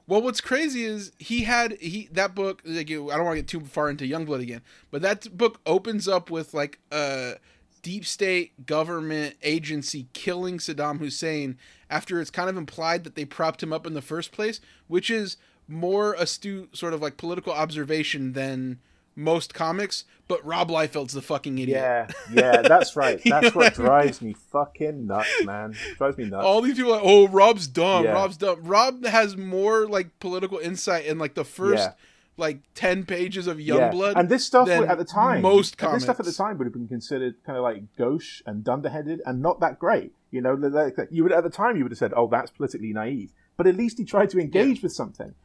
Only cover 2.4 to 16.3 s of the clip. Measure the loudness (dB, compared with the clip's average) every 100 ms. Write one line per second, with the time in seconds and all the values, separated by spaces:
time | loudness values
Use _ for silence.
2.4 | -4 -4 -8 -8 -6 -8 -4 -2 -2 -2
3.4 | -6 -10 -8 -4 -4 -4 -6 -6 -4 -6
4.4 | -6 -12 _ _ _ -4 -2 -2 -8 -2
5.4 | -2 -2 0 0 0 -4 0 -2 -2 -8
6.4 | -6 -6 -6 -8 -8 -4 -4 -4 -8 -12
7.4 | _ _ _ _ -12 -10 -8 -4 0 0
8.4 | -4 _ -4 -2 -2 -4 -6 -6 -6 -6
9.4 | -2 -2 -4 -8 -8 -10 -12 -8 -6 -4
10.4 | -6 -8 -8 -6 -6 -4 -8 -6 -6 -6
11.4 | -6 -10 _ _ -6 -6 -4 -6 -6 -6
12.4 | -4 -6 -10 -6 -4 -4 -4 -12 -12 -4
13.4 | -4 -4 -8 -8 -8 -10 -8 -10 -10 -6
14.4 | -6 -6 _ _ -4 -2 -2 -4 -6 -12
15.4 | _ _ -16 -6 -2 0 0 -2 -4